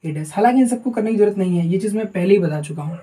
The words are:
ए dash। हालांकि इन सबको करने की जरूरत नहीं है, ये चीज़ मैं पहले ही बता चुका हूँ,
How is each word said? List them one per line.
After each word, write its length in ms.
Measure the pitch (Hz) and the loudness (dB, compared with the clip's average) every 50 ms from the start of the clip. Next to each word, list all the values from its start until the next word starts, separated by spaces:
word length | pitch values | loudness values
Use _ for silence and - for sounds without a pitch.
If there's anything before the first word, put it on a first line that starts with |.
| - | -10
ए 60 | 160 147 | -8 -6
dash। 200 | 151 156 151 - | -6 -8 -6 -2
हालांकि 260 | 202 214 240 254 269 | 2 2 4 4 4
इन 60 | 262 233 | 2 2
सबको 220 | 240 233 - 254 | 0 -2 -4 -4
करने 200 | 233 233 214 226 | -4 -2 -2 -2
की 60 | 226 202 | 2 2
जरूरत 200 | 208 208 202 196 | 2 2 2 0
नहीं 200 | 185 180 175 170 | 0 0 0 0
है, 80 | 170 165 | 0 0
ये 100 | 185 190 | 0 0
चीज़ 160 | 214 214 202 | 0 -2 -2
मैं 100 | 220 220 | -2 -4
पहले 280 | 196 - 180 175 190 202 | -4 -4 -2 2 4 4
ही 60 | 202 | 4
बता 200 | 175 160 151 151 147 | 4 0 -2 -4 -6
चुका 200 | - 151 160 147 | -8 -8 -8 -8
हूँ, 160 | 156 170 170 | -8 -8 -6